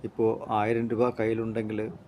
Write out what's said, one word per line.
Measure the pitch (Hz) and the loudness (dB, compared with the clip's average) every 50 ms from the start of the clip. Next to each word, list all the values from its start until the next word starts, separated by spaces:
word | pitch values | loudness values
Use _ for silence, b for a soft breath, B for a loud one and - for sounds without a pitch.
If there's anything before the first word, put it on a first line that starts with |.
| - 110 | -8 -8
ഇപ്പോൾ | - - 113 110 113 - - - 117 107 | -2 2 2 2 2 0 -4 -2 0 2
ആയിരം | 104 110 117 117 117 113 | 2 2 2 0 0 0
രൂപ | 120 107 123 123 117 113 | 2 2 2 2 2 0
കയ്യിലുണ്ടെങ്കിൽ | 110 110 113 113 113 113 110 113 110 107 110 107 107 110 110 - - | 0 0 0 0 -2 -2 -2 -4 -4 -2 -4 -4 -4 -6 -8 -12 -16